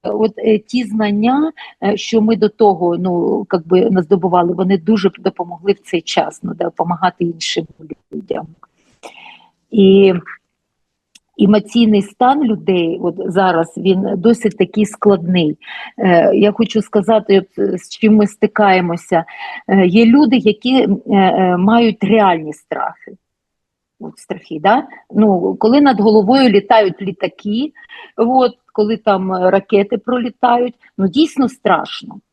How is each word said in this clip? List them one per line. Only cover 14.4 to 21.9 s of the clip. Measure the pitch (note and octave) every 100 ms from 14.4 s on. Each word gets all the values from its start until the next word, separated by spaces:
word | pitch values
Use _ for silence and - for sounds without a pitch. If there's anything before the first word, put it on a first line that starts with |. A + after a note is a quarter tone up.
| G#3+ -
такий | F3 - G3+
складний. | - G#3 G3 E3+ F3+ D3+ - - - - -
Е, | F#3+ E3+ E3
я | G3 G#3
хочу | G3+ A3+ A3
сказати, | - G#3+ E3+ A3 G#3+ G3
от, | F#3+ -
е, | G3+ F#3
з | -
чим | - A3 G#3+
ми | G#3
стикаємося. | - A3 - G3+ F#3 F3+ E3+ - E3+ E3 - - - -
Е, | G3 F3+
є | F#3+ A3+
люди, | C#4 C#4+ A#3+
які, | G#3+ G#3 B3 C4
е, | - G3+ -
е, | G3+ F#3+ - F#3 F3+
мають | F#3+ A#3 A#3